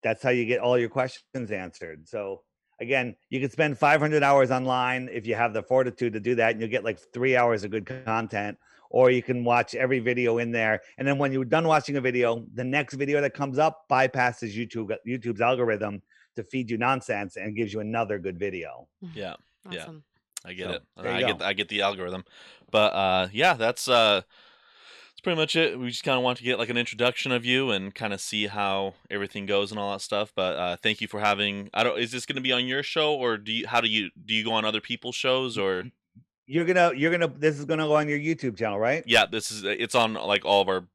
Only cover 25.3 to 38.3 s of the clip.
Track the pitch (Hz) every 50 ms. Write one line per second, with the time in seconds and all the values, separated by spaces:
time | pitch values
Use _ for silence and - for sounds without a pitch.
25.3 | 170 156 160 156 - 165 165 113 90 127 123 120 117 - - 143 131 127 127 123
26.3 | 123 - 120 123 123 110 117 113 117 120 120 - 113 107 120 123 120 - - 135
27.3 | 123 120 117 123 123 131 135 127 104 95 95 98 - - 113 104 98 95 - -
28.3 | 110 107 104 101 101 104 101 98 95 98 98 98 - _ _ - 101 101 101 95
29.3 | - 104 98 101 101 101 101 98 107 107 101 101 101 98 - - 107 101 107 -
30.3 | - 98 92 90 76 73 90 90 87 - - 110 110 - 110 - - 104 107 104
31.3 | 101 98 104 101 101 101 101 101 - 104 117 120 - 113 120 113 127 123 - -
32.3 | - 131 127 131 123 123 127 127 131 143 139 - - 165 151 151 151 135 123 120
33.3 | 110 104 104 110 113 117 - 113 123 117 117 110 107 110 98 - - - - 107
34.3 | 110 110 107 117 113 110 107 107 110 107 - - 120 - - 123 - - - 131
35.3 | 131 131 131 123 110 107 98 95 92 90 90 127 - _ _ _ _ 107 - _
36.3 | _ _ _ - 139 170 165 175 180 180 175 170 127 135 151 165 175 170 170 147
37.3 | 127 139 151 156 147 139 147 143 160 156 156 151 151 151 151 147 147 147 147 160